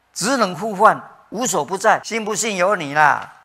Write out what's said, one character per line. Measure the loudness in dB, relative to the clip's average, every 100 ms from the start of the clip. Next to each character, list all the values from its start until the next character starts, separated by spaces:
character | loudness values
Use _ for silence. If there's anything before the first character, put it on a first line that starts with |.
| _
职 | -6 -2 0
能 | -2 -4
互 | -6 4
换， | 4 4 -4 -20 -12
无 | -6 -2
所 | -2 -2
不 | 0
在， | 2 2
信 | 0 -6
不 | -4
信 | -4 -4 0
由 | 0 0
你 | -2
啦。 | 2 2 2 -6 -18